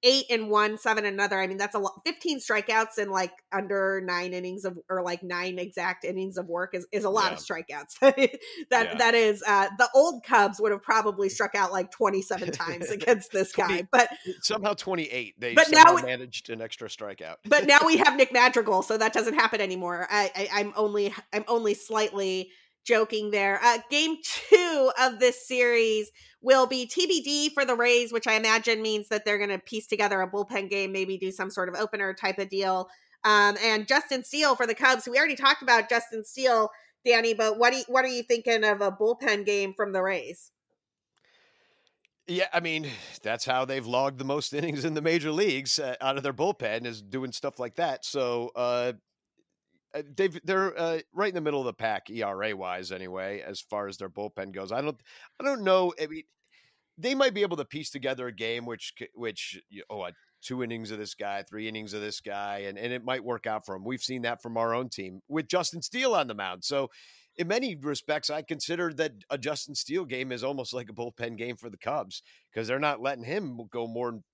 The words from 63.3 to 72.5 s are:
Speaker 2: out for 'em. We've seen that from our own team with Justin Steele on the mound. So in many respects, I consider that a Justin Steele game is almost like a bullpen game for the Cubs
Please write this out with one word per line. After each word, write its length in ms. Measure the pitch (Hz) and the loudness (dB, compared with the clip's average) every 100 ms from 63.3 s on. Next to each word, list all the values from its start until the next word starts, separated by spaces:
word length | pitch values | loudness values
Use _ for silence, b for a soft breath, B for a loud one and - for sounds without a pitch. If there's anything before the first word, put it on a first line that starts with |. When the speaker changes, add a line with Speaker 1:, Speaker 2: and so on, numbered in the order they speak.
| 120 117 | -8 -6
Speaker 2:
out 180 | 110 - | -8 -8
for 100 | 95 | -12
'em. 100 | 98 | -8
We've 180 | 127 | -8
seen 200 | - 131 | -8 -6
that 180 | 120 117 | -6 -6
from 160 | 120 113 | -8 -4
our 180 | 117 117 | -2 -2
own 140 | 127 | -4
team 320 | - 95 92 _ | -10 -14 -14 _
with 200 | 151 135 | -8 -2
Justin 340 | 180 170 165 | -2 -2 -8
Steele 320 | - 240 262 | -10 -4 0
on 140 | 208 135 | 0 0
the 60 | |
mound. 320 | 104 95 92 - | -4 -8 -8 -4
So 260 | 143 135 b b b b - | -4 -4 b b b b -8
in 120 | 170 | -4
many 280 | 214 262 160 | -2 -4 -8
respects, 540 | 139 143 - 151 - | -8 -8 -4 -4 -4
I 120 | 151 | -8
consider 520 | 151 156 - 170 170 | -8 -10 -6 -4 -4
that 200 | 151 156 107 _ | -2 -6 -6 _
a 80 | 139 | -6
Justin 360 | 127 143 - | -4 -6 -8
Steele 320 | 143 - 160 165 | -10 -6 -6 -6
game 260 | 127 131 | -8 -6
is 120 | 123 | -6
almost 300 | 127 139 123 | -6 -6 -8
like 160 | 127 117 | -8 -10
a 40 | |
bullpen 440 | 110 120 - 120 113 | -10 -10 -8 -10 -8
game 180 | 117 117 | -10 -10
for 140 | 117 | -14
the 80 | 98 | -12
Cubs 440 | 110 147 98 - b b b | -6 -6 -6 -14 b b b